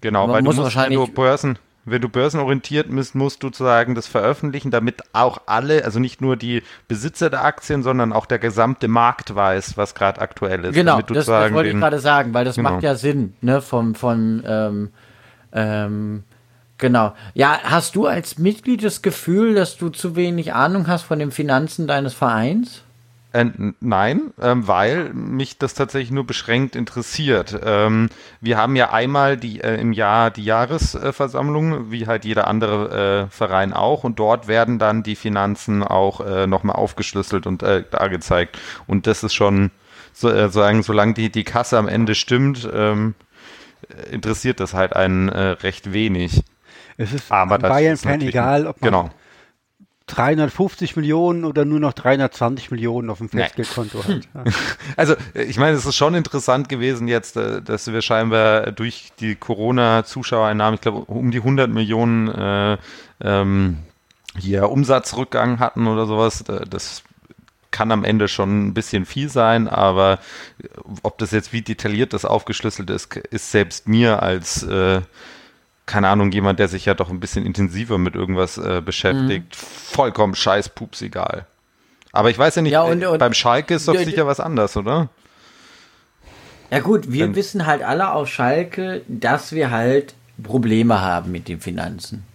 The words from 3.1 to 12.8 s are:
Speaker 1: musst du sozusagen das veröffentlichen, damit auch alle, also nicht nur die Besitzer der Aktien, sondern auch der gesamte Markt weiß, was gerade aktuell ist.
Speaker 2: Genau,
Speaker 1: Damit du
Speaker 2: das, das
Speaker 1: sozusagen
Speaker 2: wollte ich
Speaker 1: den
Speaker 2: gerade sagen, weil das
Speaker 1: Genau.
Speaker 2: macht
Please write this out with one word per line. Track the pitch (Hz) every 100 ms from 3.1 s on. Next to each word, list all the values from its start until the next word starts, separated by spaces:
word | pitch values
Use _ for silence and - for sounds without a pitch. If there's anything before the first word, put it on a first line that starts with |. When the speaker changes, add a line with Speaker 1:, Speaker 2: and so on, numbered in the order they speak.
| 135
Speaker 1:
musst | 139 -
du | 135
sozusagen | 117 131 120 120 120
das | -
veröffentlichen, | 120 104 139 151 139 135
damit | 117 113 - -
auch | 131 123 - -
alle, | 110 135 156
also | 117 110
nicht | 127 -
nur | 131 127
die | 117 120 - - _
Besitzer | 110 131 - 165
der | 135
Aktien, | 131 - - 143
sondern | 127 127 117
auch | 110 -
der | 120
gesamte | 117 104 113 131 117
Markt | 113 120 127 -
weiß, | 101 98 95 - -
was | 101 -
gerade | 98 98
aktuell | 104 - 101 92
ist. | 90
Speaker 2:
Genau, | 147 170
Speaker 1:
Damit | 139 104
du |
Speaker 2:
das, | 120 139
das |
Speaker 1:
sozusagen | 113 107 110
Speaker 2:
wollte | 160
ich |
Speaker 1:
den | 104
Speaker 2:
gerade | 151 147
sagen, | 139 147 123
weil | 117
das | 123
Speaker 1:
Genau. | 120 120
Speaker 2:
macht | 185